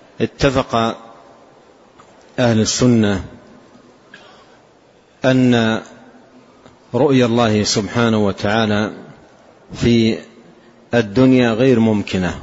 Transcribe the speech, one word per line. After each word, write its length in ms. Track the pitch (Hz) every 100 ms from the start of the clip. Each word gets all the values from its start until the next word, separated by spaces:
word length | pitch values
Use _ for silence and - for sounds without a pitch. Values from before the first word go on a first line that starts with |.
| - -
اتفق 540 | 113 - 143 131 127 117 113 - - - - - - - _ _ _ _ - - - -
أهل 200 | 123 110
السنة 640 | 104 - 127 117 104 95 - - - - - - - _ _ - - - - - _ _ _ _ _ _ 131
أن 560 | 131 127 120 110 110 - - - - - - - - - _ _
رؤيا 320 | 120 143 131 120
الله 380 | 120 113 107
سبحانه 600 | 101 113 95 117 117 110 101
وتعالى 640 | 95 101 113 107 104 107 - - - - - - - -
في 440 | - 120 117 110 80 - - - - - _ -
الدنيا 600 | 120 107 127 131 127 120
غير 260 | 110 135 117
ممكنة 540 | 113 104 98 95 90 -